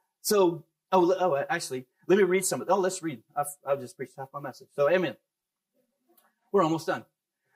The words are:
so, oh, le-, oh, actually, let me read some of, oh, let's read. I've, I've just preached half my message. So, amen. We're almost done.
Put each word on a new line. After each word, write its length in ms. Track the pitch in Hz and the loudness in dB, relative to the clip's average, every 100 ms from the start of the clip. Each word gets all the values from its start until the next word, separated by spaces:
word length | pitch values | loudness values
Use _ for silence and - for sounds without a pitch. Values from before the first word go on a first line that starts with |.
| _ _ | _ _
so, 420 | - 208 180 160 - _ - | 0 4 4 0 -14 _ 0
oh, 100 | 185 | 2
le-, 160 | 170 - | 4 2
oh, 240 | 180 139 139 | 0 0 -2
actually, 380 | 139 - 131 - _ - | -6 -6 -10 -12 _ 2
let 100 | 196 | 4
me 60 | |
read 200 | 180 190 | 4 2
some 160 | 185 165 | 0 -4
of, 80 | 143 | 0
oh, 120 | 196 | 0
let's 220 | 185 - | 0 -4
read. 200 | 160 120 _ 147 | -8 -10 _ -8
I've, 100 | 143 - 139 | -8 -8 -4
I've 140 | 139 | -4
just 160 | 123 - | -4 -12
preached 180 | 127 - | -14 -12
half 100 | 131 | -14
my 60 | 143 | -12
message. 280 | 143 - - | -12 -14 -12
So, 160 | - 143 | 0 2
amen. 260 | 185 156 - _ _ _ _ _ _ _ _ _ _ _ _ - | 2 0 -8 _ _ _ _ _ _ _ _ _ _ _ _ -2
We're 140 | 196 | 0
almost 220 | 156 160 190 | 2 0 -4
done. 180 | 135 - _ _ _ _ | -6 -8 _ _ _ _